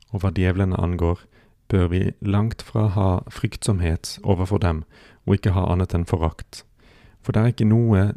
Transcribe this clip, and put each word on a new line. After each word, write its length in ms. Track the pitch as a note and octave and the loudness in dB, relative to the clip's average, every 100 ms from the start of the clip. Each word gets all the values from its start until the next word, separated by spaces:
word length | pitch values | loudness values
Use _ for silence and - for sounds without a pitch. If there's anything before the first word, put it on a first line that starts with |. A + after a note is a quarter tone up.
| _ | _
og 140 | G2+ | -4
hva 80 | G2 | -2
djevlene 420 | F2 F#2 F2+ F#2+ F2+ | 2 2 2 0 0
angår, 460 | F2 F2 E2+ F2 - _ _ _ - | 0 0 0 -2 -6 _ _ _ -2
bør 180 | F#2+ F2 | 0 2
vi 100 | F2+ G2 - | 2 0 -2
langt 440 | G#2 G2+ A2+ - | -2 0 0 -4
fra 240 | - A2 G#2+ | -6 0 0
ha 200 | G2+ F#2+ F2+ - | 2 0 0 -4
fryktsomhet 880 | - G#2 - - F#2 E2+ E2 - - | -6 -6 -4 -2 0 0 -2 -6 -6
overfor 340 | A#2 F2 F#2 G2 | -2 0 0 0
dem, 240 | F2 D#2+ - - - _ - | 0 -2 -6 -18 -20 _ -2
og 120 | G2 | 0
ikke 160 | G#2 | 2
ha 140 | F#2 F2+ | 0 0
annet 240 | F2+ F2+ | 0 0
enn 140 | F2 E2+ | -2 -2
forakt. 560 | F2 D#2+ - - - - _ _ _ - _ | -2 -2 -4 -14 -20 -20 _ _ _ -20 _
For 100 | - G#2 | -4 0
det 60 | |
er 100 | A#2 | 0
ikke 160 | - G#2+ | 2 2
noe 400 | A2+ A#2 G2 G#2 | 4 4 4 2